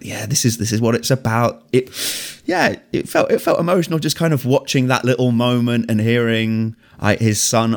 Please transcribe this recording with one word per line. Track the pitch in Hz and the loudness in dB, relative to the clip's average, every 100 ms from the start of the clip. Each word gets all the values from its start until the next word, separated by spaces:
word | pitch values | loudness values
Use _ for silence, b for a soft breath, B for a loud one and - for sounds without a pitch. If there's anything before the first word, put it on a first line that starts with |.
| - | -12
"Yeah, | - 107 | -10 -4
this | 139 120 | 0 0
is, | 113 | 0
this | 101 | -2
is | 110 | 0
what | 113 117 | 0 0
it's | - | 0
about." | 123 113 113 117 - _ | -2 0 0 0 -4 _
It, | 123 - B B B B B - | -2 -2 B B B B B -4
yeah, | 185 202 - - | 0 0 -2 -6
it | - - | -6 -2
felt, | - - | -2 0
it | - | 0
felt | 262 - | 0 0
emotional, | 170 180 160 160 | 2 0 0 -2
just | 151 - | -2 0
kind | 165 | 0
of | 143 123 | 0 2
watching | 139 - 139 127 | 0 0 0 2
that | 123 | 2
little | 120 127 127 | 2 2 2
moment | 117 123 123 120 120 117 | 2 2 2 2 0 0
and | 107 | 0
hearing, | 113 120 117 110 110 110 113 b b - | 2 2 2 0 0 -2 -2 b b -4
like, | 104 95 | -2 2
his | 113 104 | 2 2
son | - 117 113 | 0 0 0